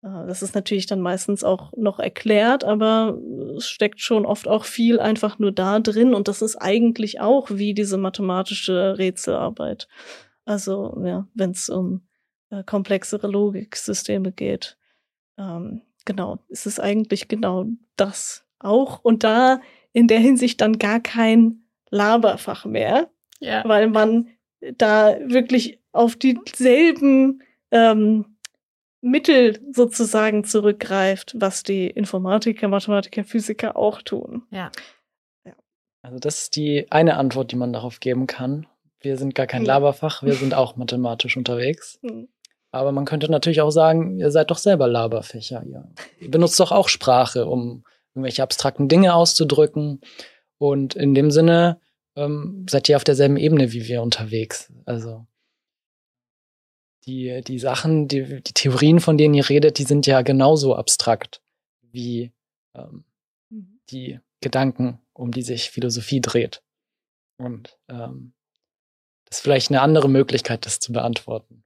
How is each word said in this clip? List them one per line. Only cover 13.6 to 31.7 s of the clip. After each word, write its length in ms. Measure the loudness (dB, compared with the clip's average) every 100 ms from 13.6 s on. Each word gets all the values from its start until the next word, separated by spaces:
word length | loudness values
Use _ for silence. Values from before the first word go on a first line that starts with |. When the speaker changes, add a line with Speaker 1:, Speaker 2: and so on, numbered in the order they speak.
| -12 -12 -8 -8 -4 -4 -4
Speaker 1:
geht. 460 | -6 -6 -6 -10 _ _ _ _ _ _ -16
Ähm, 420 | -12 -12 -12 -14 _ _ -10
genau, 320 | -8 -8 -10 _
es 180 | -12 -10
ist 120 | -6
eigentlich 480 | -2 -2 -2 -6 -4
genau 380 | -4 -4 -4 -6 -10 _ -4
das 500 | -4 -4 -12 -14 _ _
auch 400 | 0 2 2 -2
und 200 | 0 2
da 380 | 4 4 4 2 -2 _ _
in 140 | 4 6
der 120 | 6
Hinsicht 420 | 6 4 0 0
dann 160 | 0 0
gar 220 | 0 -2
kein 640 | -4 0 4 6 6 2 _ _ _
Laberfach 760 | 0 2 4 2 0 -8 -10 -6
mehr, 440 | -4 0 0 -2 _ _ _
Speaker 2:
Ja. 240 | -6 -6 0
Speaker 1:
weil 240 | 2 4
man 400 | 2 2 2 -2 _ _ _ -18 -2
da 400 | 2 6 4 2 0
wirklich 540 | 0 2 0 0 -12 _
auf 240 | 2 2 2
dieselben, 1300 | 0 0 -6 0 4 6 6 4 4 6 4 0 _ _ _
ähm, 680 | 4 6 4 4 2 -2 _ -20 _ _ _ _ _
Mittel 580 | 0 0 4 6 6 2 -6
sozusagen 680 | 2 2 2 -2 2 2 0
zurückgreift, 880 | 0 2 2 0 -2 0 0 -2 -8 -4
was 260 | -2 -2
die 240 | -4